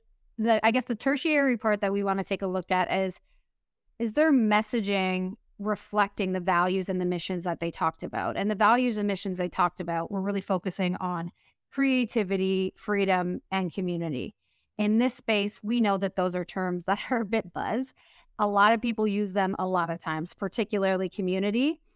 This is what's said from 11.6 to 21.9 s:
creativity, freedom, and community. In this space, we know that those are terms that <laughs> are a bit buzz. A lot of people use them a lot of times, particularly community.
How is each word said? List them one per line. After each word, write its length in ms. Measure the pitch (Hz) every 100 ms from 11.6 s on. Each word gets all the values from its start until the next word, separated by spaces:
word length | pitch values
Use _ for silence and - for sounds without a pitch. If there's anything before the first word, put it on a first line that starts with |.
| _
creativity, 1000 | - 269 254 233 233 190 190 190 190 190 -
freedom, 640 | - 202 190 185 180 180 -
and 220 | 190 185
community. 600 | - 180 175 165 127 92 - _ _ _ -
In 200 | 208 214
this 160 | 247
space, 460 | - - 208 202 -
we 200 | 208 240
know 160 | 220 196
that 180 | 190 -
those 200 | 180 175
are 100 | 175
terms 380 | - 185 180 170
that 140 | 202 -
<laughs> 40 |
are 120 | 247
a 40 | 208
bit 260 | 226 175
buzz. 400 | - 104 220 262 - _ - _ -
A 80 | 208
lot 240 | 202 208
of 100 | 226
people 260 | 233 220 214
use 260 | 202 202
them 220 | 185 190 196
a 80 | 185
lot 220 | 185 170
of 100 | 170
times, 340 | - 156 165
particularly 760 | - 196 - 208 208 190 185 190
community. 720 | - 185 190 202 220 277 320 _